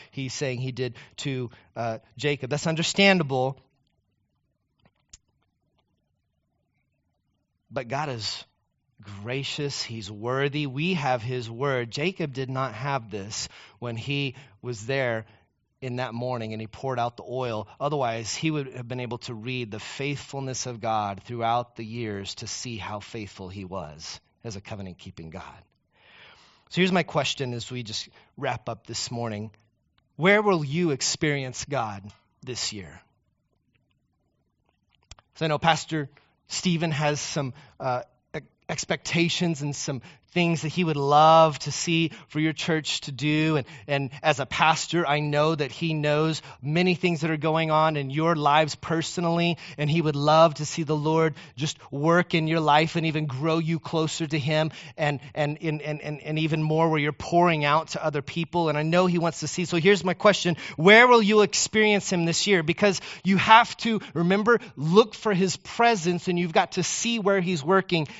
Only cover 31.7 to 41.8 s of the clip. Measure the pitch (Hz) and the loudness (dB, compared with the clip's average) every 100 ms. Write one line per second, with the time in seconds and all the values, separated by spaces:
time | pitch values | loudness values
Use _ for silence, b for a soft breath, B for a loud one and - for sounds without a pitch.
31.7 | 135 110 101 101 - _ _ 123 117 - | -4 -4 -8 -14 -20 _ _ -12 -8 -6
32.7 | 104 82 92 _ _ _ _ _ _ _ | -8 -12 -18 _ _ _ _ _ _ _
33.7 | _ _ _ _ _ _ _ _ _ _ | _ _ _ _ _ _ _ _ _ _
34.7 | _ _ _ - - _ - 160 147 165 | _ _ _ -20 -20 _ -4 -2 0 2
35.7 | 156 - 156 139 b b b - - 185 | 0 0 -6 -6 b b b -12 -4 0
36.7 | 165 165 143 151 147 - 156 135 - b | 0 0 0 0 -2 -4 -6 -6 -8 b
37.7 | b 127 123 - _ _ 156 - _ - | b -6 -4 -8 _ _ -14 -14 _ -12
38.7 | 160 - 160 - 170 170 - 175 147 147 | -8 -6 -6 -2 0 0 0 -2 -2 -6
39.7 | 139 - 131 - B B 180 170 165 156 | -6 -6 -8 -10 B B 0 0 0 -2
40.7 | 185 170 147 139 147 156 160 160 139 147 | -2 0 0 4 8 10 10 8 4 -6
41.7 | - | -6